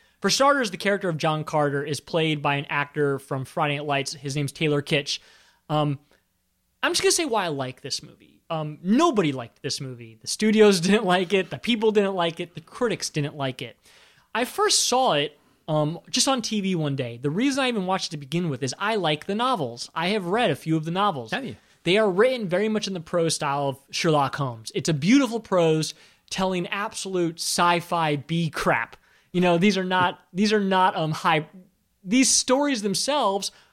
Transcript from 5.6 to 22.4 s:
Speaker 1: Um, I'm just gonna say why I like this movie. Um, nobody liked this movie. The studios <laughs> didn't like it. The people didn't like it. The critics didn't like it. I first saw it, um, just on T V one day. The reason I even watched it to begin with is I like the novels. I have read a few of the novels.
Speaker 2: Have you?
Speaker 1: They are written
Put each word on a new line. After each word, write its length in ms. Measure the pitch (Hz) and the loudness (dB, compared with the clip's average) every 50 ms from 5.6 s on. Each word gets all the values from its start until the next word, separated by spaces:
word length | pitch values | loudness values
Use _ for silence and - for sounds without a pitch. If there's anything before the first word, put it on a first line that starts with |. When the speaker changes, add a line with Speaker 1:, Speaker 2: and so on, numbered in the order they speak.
| _ - | _ -4
Speaker 1:
Um, 280 | 151 151 151 147 139 131 - _ _ _ _ _ _ _ _ _ _ _ _ _ _ _ - | 0 0 0 0 -2 -4 -8 _ _ _ _ _ _ _ _ _ _ _ _ _ _ _ -4
I'm 100 | 294 349 | -2 0
just 80 | - - | 0 2
gonna 100 | 381 359 | 2 2
say 120 | - 330 | 2 0
why 200 | 285 226 - 185 | 0 0 -2 -2
I 40 | 170 | -2
like 320 | 151 139 131 127 127 - | -2 -4 -6 -8 -10 -12
this 220 | - 135 - - - | -10 -10 -8 -10 -10
movie. 400 | 123 113 _ - - _ _ _ - | -14 -20 _ -20 -20 _ _ _ -8
Um, 280 | 165 160 156 156 151 - 165 | -6 -6 -6 -6 -8 -6 0
nobody 480 | 180 214 262 339 349 277 208 180 151 | 2 4 4 4 4 4 2 0 0
liked 320 | 131 131 120 113 - _ - | -2 -4 -8 -12 -14 _ -8
this 180 | 139 - - | -8 -6 -6
movie. 380 | 143 131 127 120 117 113 113 - | -8 -12 -14 -14 -18 -20 -20 -16
The 60 | - | -10
studios 540 | - - - 214 220 214 220 214 208 196 175 | -10 -4 0 2 4 6 8 8 8 8 6
<laughs> 20 | 165 | 4
didn't 220 | 190 196 220 233 | 2 2 2 4
like 280 | 180 180 185 190 165 202 | 2 2 2 2 2 0
it. 180 | 190 180 - | 0 0 -2
The 80 | - 127 | -6 -8
people 340 | - 214 240 214 226 220 208 | -4 -2 -2 0 0 2 2
didn't 240 | 214 202 190 196 | 2 2 2 0
like 240 | 185 170 170 160 - | 0 -2 -2 -2 -6
it. 140 | 175 - _ | -10 -12 _
The 40 | - | -16
critics 480 | - - - - 247 226 185 - - - | -20 -18 -6 -4 -2 -2 -2 -4 -6 -6
didn't 280 | - 160 143 143 - | -4 -4 -4 -4 -4
like 260 | 151 139 135 127 - 131 | -6 -6 -6 -6 -8 -12
it. 160 | 117 - _ _ - - - - _ _ _ _ _ - | -16 -16 _ _ -20 -20 -20 -20 _ _ _ _ _ -4
I 100 | 220 247 | -4 -4
first 420 | 240 - - 415 403 - - - - | -4 -2 0 0 2 2 2 0 2
saw 240 | 247 254 262 233 165 | 2 2 2 2 2
it, 240 | 147 147 160 - _ _ _ _ _ _ - | 0 0 -2 -6 _ _ _ _ _ _ -2
um, 320 | 156 151 151 151 170 170 - - | 0 0 0 0 -4 -6 -10 -6
just 160 | - 254 - | -2 0 0
on 160 | 285 269 254 214 | 2 0 0 -2
T 180 | - 220 214 | -4 -4 -2
V 140 | 190 190 190 | -2 -2 -2
one 220 | 165 156 147 139 | -2 -2 -2 -2
day. 200 | 135 127 117 117 117 127 | -4 -6 -8 -8 -6 -6
The 80 | 147 | -4
reason 320 | 147 196 254 285 262 277 269 | -2 0 0 0 0 0 -2
I 60 | 254 | -2
even 180 | 240 208 185 | -2 -2 -2
watched 220 | 180 190 185 - - | -2 -2 -2 -4 -6
it 20 | |
to 60 | - | -8
begin 340 | 147 143 131 151 170 185 165 | -12 -10 -6 -4 -2 -2 -2
with 120 | 139 - 139 | -2 -4 -4
is 100 | 123 - - | -6 -6 -4
I 180 | 196 208 226 | -4 -2 -2
like 280 | 208 175 156 151 151 - | 0 0 0 0 -2 -2
the 100 | - 202 | -4 -4
novels. 520 | 214 240 262 262 196 147 117 117 123 - - - | -2 0 0 0 0 -2 -4 -6 -10 -14 -10 -6
I 140 | 160 165 180 | -4 -2 -2
have 180 | 208 214 180 | -2 -2 -2
read 240 | 170 185 233 247 196 | -2 0 0 2 0
a 60 | 143 | 0
few 200 | - - 160 160 | -2 -2 -2 -2
of 80 | 160 156 | -2 -2
the 60 | 165 | -2
novels. 400 | 170 185 208 208 175 135 117 110 | -2 0 0 0 0 -2 -6 -6
Speaker 2:
Have 140 | - 233 277 | -6 -6 -6
you? 100 | 185 113 - _ _ _ _ - | -8 -12 -14 _ _ _ _ -2
Speaker 1:
They 120 | 170 180 | 2 2
are 140 | 214 220 208 | 4 4 4
written 360 | 175 180 233 254 262 247 | 4 4 4 4 2 0